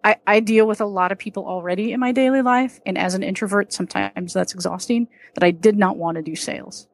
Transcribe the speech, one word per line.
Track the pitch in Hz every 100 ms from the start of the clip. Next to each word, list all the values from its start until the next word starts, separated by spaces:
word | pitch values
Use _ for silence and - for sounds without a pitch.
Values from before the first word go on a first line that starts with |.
I, | 208 - -
I | 208
deal | 214 220 220
with | 214
a | 208
lot | 196 180
of | 196
people | 220 202 -
already | 185 175 185 220
in | 247
my | 254
daily | 254 262 269
life. | 247 247 262 - -
And | 185
as | 185
an | 185
introvert, | 190 190 208 202 202
sometimes | - 185 - 202 185 175
that's | 185 180
exhausting, | 185 180 180 - 240 233 _ -
that | -
I | 175
did | 170 214 208
not | 185 180
want | 170 165
to |
do | 160 156
sales. | - - - - _